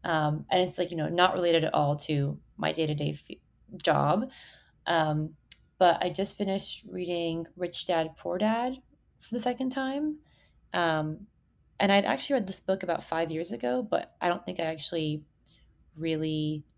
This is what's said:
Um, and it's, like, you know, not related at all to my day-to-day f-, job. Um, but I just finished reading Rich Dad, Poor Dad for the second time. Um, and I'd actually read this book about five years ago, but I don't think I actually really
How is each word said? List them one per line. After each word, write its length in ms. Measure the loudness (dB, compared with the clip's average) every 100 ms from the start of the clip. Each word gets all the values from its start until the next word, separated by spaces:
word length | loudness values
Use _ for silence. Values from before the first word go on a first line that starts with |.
Um, 420 | 0 0 2 -2 0
and 100 | 0
it's, 160 | 0 -2
like, 140 | -4
you 60 | -2
know, 120 | -2
not 240 | 4 2
related 300 | 4 4 4
at 100 | 4
all 220 | 2 2 0
to 420 | 0 0 0 -4 _ -4
my 140 | -2
day-to-day 460 | 0 -2 0 -2 -4
f-, 200 | -12 -18 _ _ -20 -4
job. 480 | 2 4 4 2 0 -10 -20 -20 _ _ 0
Um, 460 | 2 4 0 -2 -8 _ -20 _ _
but 180 | 6 6
I 60 | 0
just 280 | -2 -4 -2
finished 460 | -2 -2 -4 -12 -10
reading 600 | -8 -4 -2 -2 -4 -6 -6
Rich 320 | -6 -6 -2
Dad, 280 | 0 0 -6
Poor 200 | -6 0
Dad 380 | 0 2 -2 -6 _ _ _ _
for 140 | -6
the 80 | -2
second 300 | -2 -2 -2
time. 460 | -2 -2 -2 -4 -4 _ _ _ _ _
Um, 520 | 0 2 2 -2 -6 -14 _ _ _ _ _
and 120 | 4
I'd 140 | 4 4
actually 300 | -2 0 0
read 100 | 0
this 140 | -6
book 240 | -2 -2
about 200 | 0 -4
five 280 | -2 -2 -2
years 200 | -4 -6
ago, 300 | -4 -2 -2
but 340 | 0 -2 -4 _
I 60 | 0
don't 160 | 0 -4
think 140 | -4
I 60 | -4
actually 580 | -4 -4 -2 -2 -4 -8 _ _ _ _ _ _ -6
really 680 | -2 0 0 0 -2 -4 -8